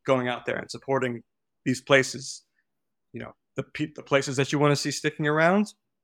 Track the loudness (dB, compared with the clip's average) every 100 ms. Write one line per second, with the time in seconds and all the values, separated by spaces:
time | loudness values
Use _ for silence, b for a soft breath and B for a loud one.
0 | 0 0 0 -4 -4 -6 -6 -14 -2 0
1 | 0 -6 -12 _ _ _ -4 -4 4 4
2 | 4 -4 -12 -14 _ _ _ _ _ _
3 | _ -16 -16 -18 _ -10 -10 -8 -8 -8
4 | 0 0 0 -2 -2 2 2 2 -2 -4
5 | -6 -2 0 4 4 4 0 -6 _ _